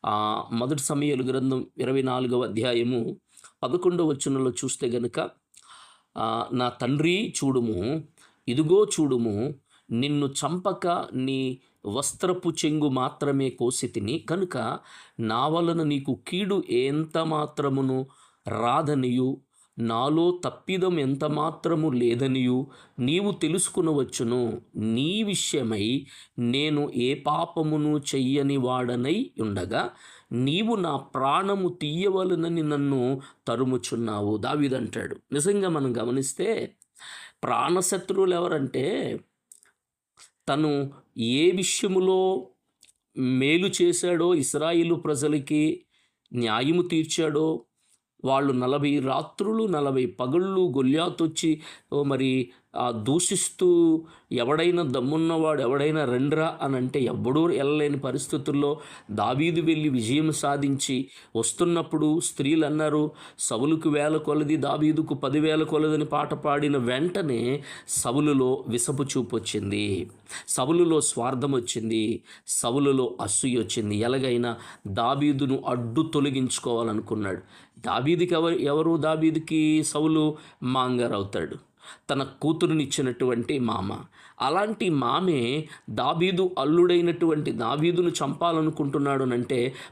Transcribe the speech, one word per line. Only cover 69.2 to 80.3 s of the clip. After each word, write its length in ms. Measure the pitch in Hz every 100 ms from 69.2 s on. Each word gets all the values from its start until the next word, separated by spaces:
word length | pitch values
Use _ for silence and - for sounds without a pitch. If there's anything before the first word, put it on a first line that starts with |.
| 117 113
వచ్చింది, 760 | - 107 101 104 104 95 - - - - -
సౌలులో 540 | - 131 170 170 156
స్వార్థం 500 | - 120 120 131 143
వచ్చింది, 720 | 131 120 117 110 113 107 113 - - -
సౌలులో 680 | - 120 135 143 135 120 -
అసూయ 360 | 110 - 135 120
వచ్చింది. 380 | 110 123 104 104
ఎలాగైనా 640 | 117 135 131 120 120 113 - - 104
దావీదును 760 | 98 117 139 147 139 139 135 143
అడ్డు 440 | 123 117 123 160
తొలగించుకోవాలనుకున్నాడు. 1300 | 147 139 135 127 - 127 117 113 104 107 107 101 90 - - - -
దావీదుకి 540 | 113 107 139 170 175
ఎవరు, 220 | 165 165 170
ఎవరు 420 | 143 151 165 165
దావీదుకి? 880 | 156 160 160 160 156 160 156 156
సౌలు 540 | 151 151 156 156 156